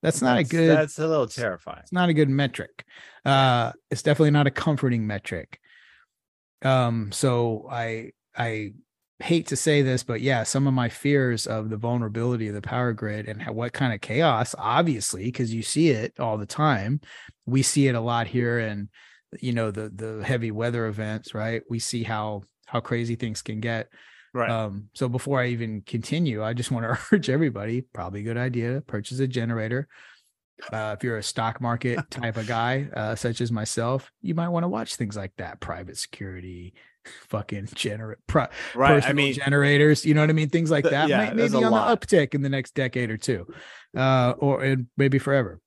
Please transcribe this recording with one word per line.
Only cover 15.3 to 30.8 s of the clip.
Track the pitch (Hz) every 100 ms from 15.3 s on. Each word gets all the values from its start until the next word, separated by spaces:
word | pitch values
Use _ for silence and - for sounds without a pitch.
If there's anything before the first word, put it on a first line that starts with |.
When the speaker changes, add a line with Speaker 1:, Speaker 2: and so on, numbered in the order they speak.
Speaker 1:
'cause | 123 120
you | 113
see | 110 147 165
it | 117 117 -
all | 120 107
the | 101
time. | - 156 123 98 143 - - - - -
We | 131
see | 131 - 135
it | 120
a |
lot | 117 117 113
here | 123 120 117
in, | 110 104 101 _ - _ _ -
you | 127
know, | 120 110
the, | 104 110
the | 95 110 110
heavy | 104 127 113
weather | 107 117 120 113
events, | 101 107 107 -
right? | 110 110 113 -
We | 117
see | - 120
how, | 110 110 107 104 104 _ _
how | 120
crazy | 117 120 117 117
things | 117 110
can | - 110
get. | 117 113 110 _ - - _
Speaker 2:
Right. | 123 117
Speaker 1:
Um, | 113 110 98 104
so | - 127
before | 123 143 139
I | 123
even | 120 117 107
continue, | - 123 - 151 170 107
I | 107
just | 117 120
wanna | 123 113 120 -
<laughs> |
urge | 208 139
everybody, | 135 160 110 104 120
probably | 127 - 90 98
a |
good | 104 117
idea | 127 123 117 131
to |
purchase | - 107 107 127
a | 135
generator. | 123 117 117 110 123 143 - - - _ _ _ _ -
Uh, | 110